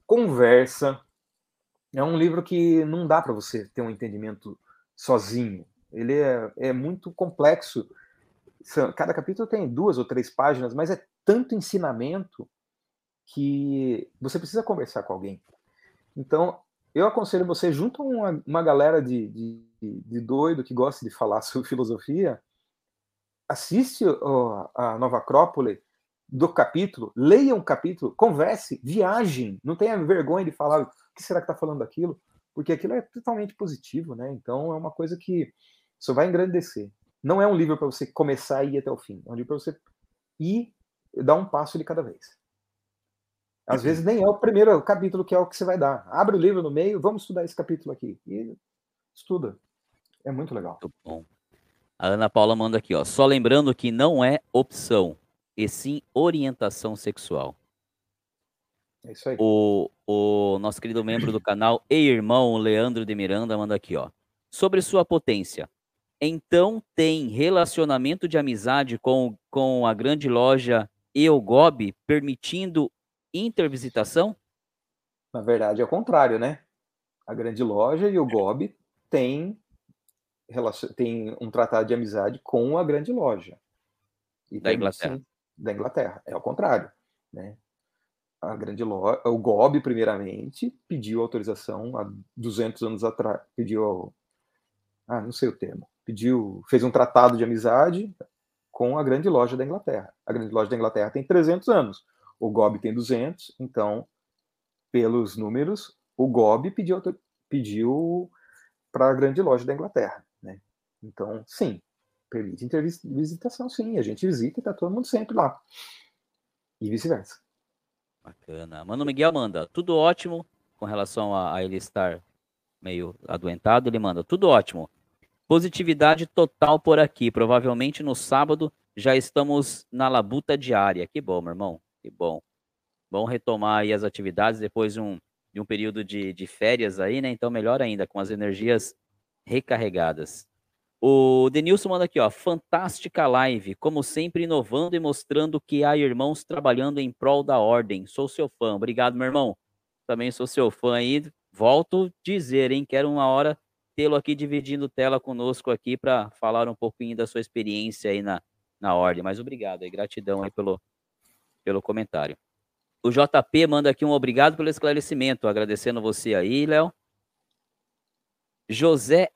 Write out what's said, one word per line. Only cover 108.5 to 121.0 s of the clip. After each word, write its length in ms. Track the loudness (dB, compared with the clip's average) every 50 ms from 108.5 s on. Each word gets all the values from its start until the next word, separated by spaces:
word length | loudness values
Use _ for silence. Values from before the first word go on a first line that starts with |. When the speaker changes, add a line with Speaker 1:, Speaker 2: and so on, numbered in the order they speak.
| _ _ _ _ _ _ _ _
Speaker 1:
pra 200 | 0 2 2 4 4
grande 280 | 4 2 0 2 2
loja 240 | 2 2 2 0 0
da 80 | -2 -6
Inglaterra, 500 | -6 -6 -4 -2 -2 -2 -2 -4 -12 _ _ _ _ -20
né? 180 | -18 -18 -20 _ _ _ _ _ _ _ _
Então, 420 | -20 -18 -14 -12 -10 -10 -10 -12 -14
sim, 340 | -10 -6 -4 -4 -4 -4 -8 _ _ _ _ _ _ _ _ _ -12
permite 340 | -10 -8 -8 -10 -12 -12 -8
intervis-, 380 | -6 -4 -4 -4 -4 -6 -10 -12
visitação, 640 | -10 -6 -6 -6 -6 -8 -10 -10 -10 -10 -10 -12 -10
sim, 280 | -8 -8 -8 -6 -4
a 60 | -4 -4
gente 240 | -4 -6 -4 -4
visita 320 | -2 -2 -2 -4 -6 -6 -6
e 40 | -8
tá 100 | -8 -6
todo 200 | -6 -6 -6 -4
mundo 140 | -6 -6
sempre 280 | -4 -4 -4 -4 -2 0
lá. 240 | 0 0 0 -2 -6 _ _ -20 -20 -20 -20 -20 -20 _ _ _ _ _ _ _ _ _ _ _ _ _ _ _ -10
E 100 | -6 -4
vice-versa. 500 | -4 -2 -2 -2 -2 -2 -4 -12 -20 _ _ _ _ _ _ _ _ _ _ _ _ _ _ _ _ _ -20
Speaker 2:
Bacana. 600 | -20 -20 _ _ -18 -16 -16 -16 -16 -16 -16 -12
Mano 220 | -8 -6 -4 -4
Miguel 260 | -2 0 2 4 4
manda, 360 | 4 2 -2 -2 -4 -6 -8
"Tudo 280 | -6 -6 -6 -2 0 2
ótimo", 500 | 4 4 4 4 2 -2 -8 -8 -10 -10 _ _ _ _ _ _
com 80 | -12 -8
relação 500 | -6 -4 -4